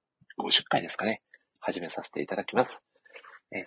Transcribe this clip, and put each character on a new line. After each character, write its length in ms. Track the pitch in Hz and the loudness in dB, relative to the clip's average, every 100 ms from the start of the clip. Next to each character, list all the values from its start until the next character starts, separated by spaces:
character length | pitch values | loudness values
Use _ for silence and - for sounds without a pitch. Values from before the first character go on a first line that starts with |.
| _ _ _ - | _ _ _ -6
五 120 | - | 4
十 140 | - | 4
回 180 | - 135 | 4 0
で 80 | 87 | 0
す 80 | - | -2
か 80 | 107 | 0
ね。 160 | 110 _ - _ _ | -2 _ -20 _ _
始 220 | - 90 | -4 -4
め 80 | 85 | -6
さ 140 | - | -8
せ 80 | - | -6
て 100 | - | -4
い 40 | 73 | -2
た 100 | 95 | -2
だ 80 | - | 2
き 100 | - | 2
ま 80 | |
す。 180 | - - _ _ _ - - - _ | 2 -2 _ _ _ -20 -20 -20 _
え、 120 | - | -8